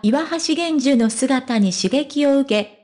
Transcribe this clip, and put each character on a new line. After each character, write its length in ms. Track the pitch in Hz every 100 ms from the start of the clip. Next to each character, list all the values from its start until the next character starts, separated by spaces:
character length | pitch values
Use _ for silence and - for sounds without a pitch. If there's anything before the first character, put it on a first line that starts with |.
岩 200 | 208 269 320
橋 280 | 330 320
玄 240 | 311 339 311
樹 180 | 254 254
の 140 | 220
姿 480 | 220 262 262 254 226
に 160 | 196
刺 160 | 180 185
激 380 | 262 294 285 285
を 100 | 277
受 260 | 269 214
け、 200 | 208 -